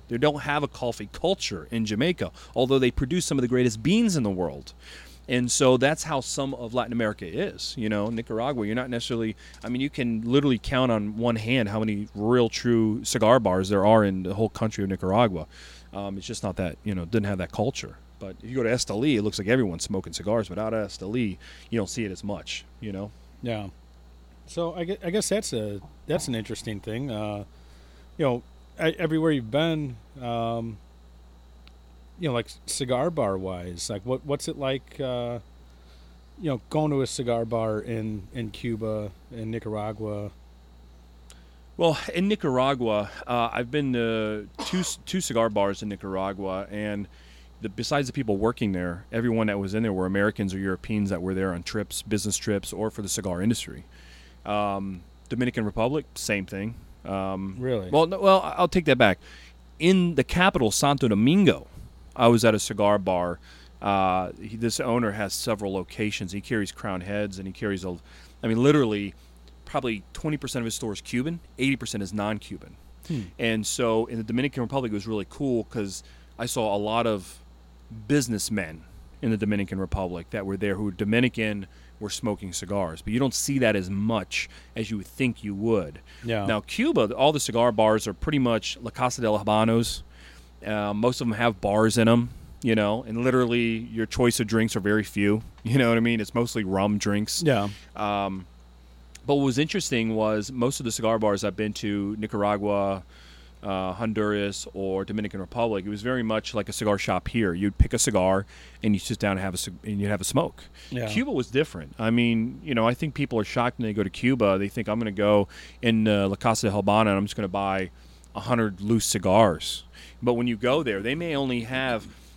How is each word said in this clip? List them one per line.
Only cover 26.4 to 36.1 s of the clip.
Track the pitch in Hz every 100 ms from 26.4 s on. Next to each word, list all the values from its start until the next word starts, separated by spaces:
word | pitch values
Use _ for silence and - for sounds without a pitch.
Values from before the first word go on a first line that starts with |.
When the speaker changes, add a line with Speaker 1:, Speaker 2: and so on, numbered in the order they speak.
| 104 113 - 104
Speaker 2:
thing. | 104 110 139
Uh, | 107 107 104 104 - - - - - - -
you | 143
know, | 123 - - - -
e-, | 160 156
everywhere | 165 156 160
you've | 147 113
been, | 135 165 156 143 117 - -
um, | 120 117 117 117 117 104 - - - - - - - - - - - - - -
you | 170
know, |
like, | 120 113 - -
cigar | - 131 123 156
bar | 160 110 95
wise, | 95 92 90 87 -
like, | 104 107
what, | 131 147
what's | 143 -
it | 151
like, | 135 135 - -
uh, | 135 123 120 120 - - - - - - -